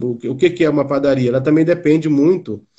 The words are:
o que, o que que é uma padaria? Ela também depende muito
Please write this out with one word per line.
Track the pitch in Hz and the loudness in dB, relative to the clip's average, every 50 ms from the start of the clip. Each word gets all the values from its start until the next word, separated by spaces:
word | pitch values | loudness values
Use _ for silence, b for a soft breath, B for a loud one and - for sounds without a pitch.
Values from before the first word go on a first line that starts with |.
o | 127 123 117 | -6 -6 -6
que, | 117 - | -6 -8
o | 120 123 | -8 -4
que | 139 185 170 | 0 0 0
que | 175 - 165 | 2 2 0
é | 151 | 0
uma | 143 143 135 | 0 0 -2
padaria? | 139 143 139 143 143 135 131 123 120 | -2 -2 0 0 0 0 2 0 0
Ela | 123 131 | 0 0
também | 131 151 151 160 160 | 0 2 2 2 2
depende | 170 170 170 - 151 156 160 156 156 | 2 0 0 2 0 2 2 2 0
muito | 147 139 143 151 - 175 - 113 104 104 - _ _ | 0 2 2 2 2 0 -2 -10 -12 -12 -14 _ _